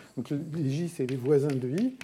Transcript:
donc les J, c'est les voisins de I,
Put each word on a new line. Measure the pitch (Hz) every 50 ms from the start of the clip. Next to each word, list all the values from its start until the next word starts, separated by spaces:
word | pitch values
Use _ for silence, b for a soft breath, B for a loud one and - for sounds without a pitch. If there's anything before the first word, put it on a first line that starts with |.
| B B B
donc | 135 120 -
les | 151 143 165 160 147 170 143 131
J, | 135 156 175 165 -
c'est | - 131
les | 123 135
voisins | 131 120 135 151 139 143 151
de | 135 127 127 123
I, | 139 190 247 262 254 -